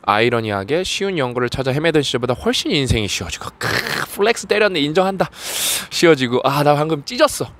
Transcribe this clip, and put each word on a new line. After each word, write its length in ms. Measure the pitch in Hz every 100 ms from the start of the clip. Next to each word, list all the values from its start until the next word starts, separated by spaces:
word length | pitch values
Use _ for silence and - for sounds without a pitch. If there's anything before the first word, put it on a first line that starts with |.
아이러니하게 800 | - 104 120 120 110 101 98 160
쉬운 340 | 185 - 196 175
연구를 300 | 127 120 120
찾아 240 | - 131
헤매던 300 | 135 165 156
시절보다 320 | 135 123 123
훨씬 360 | 127 226 254 320
인생이 380 | 165 131 117 101
쉬워지고, 420 | - 87 - - -
크, 80 | - - - 73 -
플렉스 320 | - 208 226 -
때렸네, 320 | 214 208 170
인정한다, 500 | 143 165 190 190 175 - - - - - -
쉬워지고, 500 | - 170 147 123 123
아, 180 | 135 143
나 140 | 143 143
방금 280 | 156 156
찢었어 460 | - 247 302 - 104